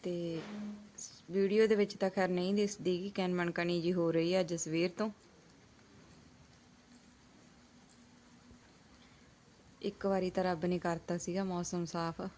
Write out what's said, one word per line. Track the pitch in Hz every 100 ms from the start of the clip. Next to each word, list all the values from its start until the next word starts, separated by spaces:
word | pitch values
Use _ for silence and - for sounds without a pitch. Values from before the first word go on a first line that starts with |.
ਤੇ | 180 175 170 165 156 - - - - - - - -
ਵੀਡੀਓ | 185 196 208 220
ਦੇ | 208
ਵਿੱਚ | 202 -
ਤਾਂ | 190
ਖੈਰ | 190 185
ਨਹੀਂ | 180 180
ਦਿਸਦੀ | 202 202 202 175 175
ਗੀ, | 196
ਕਿਣਮਣ | 202 185 180 175
ਕਣੀ | 170 175 175
ਜੀ | 165
ਹੋ | 180 170
ਰਹੀ | 165 165
ਆ | 185
ਅੱਜ | 170
ਸਵੇਰ | 170 160 160 180 175
ਤੋਂ। | 214 208 - - - - - - - - - - - - - - - - - - - - - - - - - - - - - - - - - - - - - - - - - - - - - -
ਇੱਕ | - 202 202
ਵਾਰੀ | 190 185
ਤਾਂ | 185
ਰੱਬ | 185 175 175
ਨੇ | 175
ਕਰਤਾ | 175 170 - 175
ਸੀਗਾ | 165 180
ਮੌਸਮ | 196 175 175 180 170
ਸਾਫ਼ | 175 165 165 190